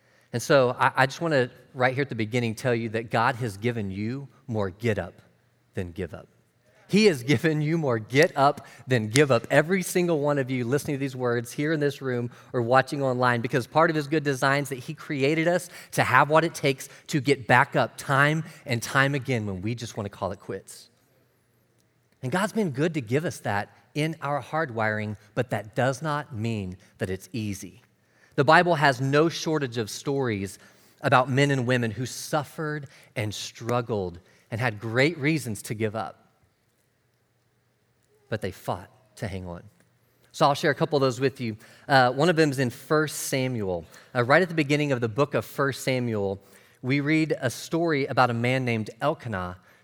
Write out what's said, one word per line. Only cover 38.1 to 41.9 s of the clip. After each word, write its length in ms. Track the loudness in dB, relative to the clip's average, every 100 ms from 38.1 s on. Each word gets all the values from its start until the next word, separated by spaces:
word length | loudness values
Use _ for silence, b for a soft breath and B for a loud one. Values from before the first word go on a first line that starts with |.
| _ _
But 140 | -8
they 80 | -6
fought 400 | -8 -8 -8 -10 _ _ -12
to 120 | -8
hang 180 | -8 -10
on. 160 | -14 -16 _ _ _ _ _ _
So 140 | 0 2
I'll 80 |
share 160 | 4 0
a 40 |
couple 220 | 0 0 2
of 40 |
those 200 | 2 2
with 200 | -2 -2
you. 160 | -6 -8 B B
Uh, 220 | 2